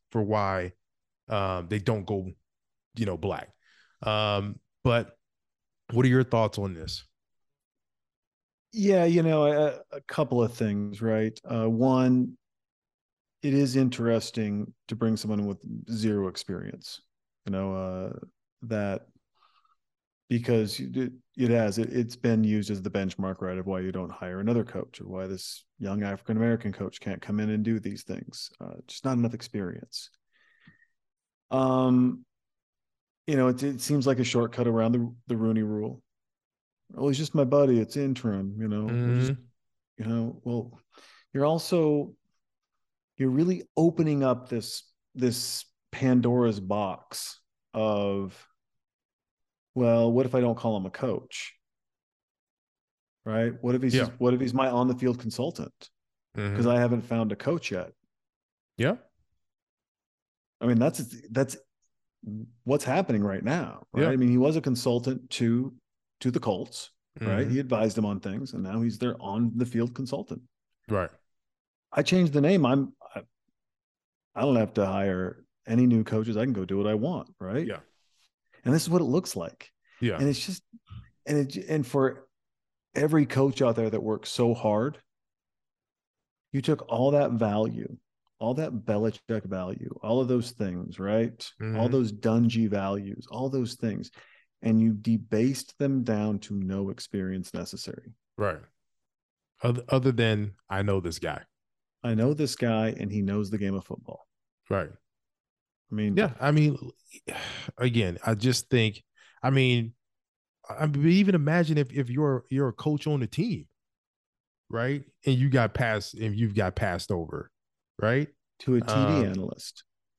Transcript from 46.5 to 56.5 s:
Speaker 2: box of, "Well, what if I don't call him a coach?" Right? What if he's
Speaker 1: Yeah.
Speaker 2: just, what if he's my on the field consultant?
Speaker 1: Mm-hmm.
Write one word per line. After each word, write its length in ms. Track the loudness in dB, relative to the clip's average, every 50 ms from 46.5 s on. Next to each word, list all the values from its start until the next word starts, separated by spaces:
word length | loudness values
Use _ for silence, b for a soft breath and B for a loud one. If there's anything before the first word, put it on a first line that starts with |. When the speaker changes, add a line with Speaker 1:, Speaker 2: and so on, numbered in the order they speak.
| 2 -2
Speaker 2:
box 800 | -4 -4 -2 -2 -2 -4 -6 -8 -14 -14 -12 -12 -12 -12 -14 _ _ _ _ _ _ _ -4
of, 600 | -2 0 0 0 0 0 0 -2 -2 -4 -6 -10 -16 -20 _ _ _ _ _ _ _ _ _ _ _ _ _ _ _ _ _ _ _ _ _ _ _ _ _ -2
"Well, 360 | 2 4 4 6 6 4 4 4
what 140 | 2 2
if 80 | 2 2
I 60 | 2
don't 160 | 2 2 0
call 200 | 0 -2 -2 -2
him 100 | -2 -4
a 40 | -6
coach?" 640 | -8 -6 -4 -4 -4 -6 -8 -10 -14 -14 -14 -14 -16 _ _ _ _ _ _ _ _ _ _ _ _ _ _ _ _ _ _ _ _ _ _ _ _ _ _ _ _ _ _ _ _ _ -8
Right? 280 | -4 -2 0 0 0 -2 -4
What 160 | -2 0 0
if 60 | 2 2
he's 120 | 2 4
Speaker 1:
Yeah. 120 | 2 2
Speaker 2:
just, 60 | 0 -2 0
what 160 | 2 2 4
if 60 | 4
he's 120 | 0 0 0
my 160 | 0 0 2
on 200 | 2 2 2 2
the 80 | 2
field 240 | 2 0 0 0 0
consultant? 520 | -4 -8 -6 -4 -6 -6 -6 -8 -12 -12 _ _ -20 -20 _ _ _ _ _ _ _ _ -8
Speaker 1:
Mm-hmm. 200 | -6 -4 -2